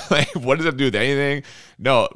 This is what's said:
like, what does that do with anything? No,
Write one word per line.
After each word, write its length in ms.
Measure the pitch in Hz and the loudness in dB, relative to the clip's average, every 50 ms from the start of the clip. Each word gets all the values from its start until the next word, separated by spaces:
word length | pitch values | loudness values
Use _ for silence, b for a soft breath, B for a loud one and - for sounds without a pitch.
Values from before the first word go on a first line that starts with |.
| - - | -2 0
like, 180 | 175 147 139 - - | 0 0 0 -2 -4
what 220 | 160 123 123 139 | -4 0 0 0
does 80 | 160 160 | 2 0
that 100 | 165 143 | 0 0
do 100 | 127 139 | 0 0
with 80 | 131 107 | 0 0
anything? 480 | 101 113 135 143 139 143 139 143 139 135 B B B B B B - | 0 0 0 0 0 0 0 -2 -4 -6 B B B B B B -4
No, 300 | - 131 135 117 104 - - | 0 2 2 4 2 0 -2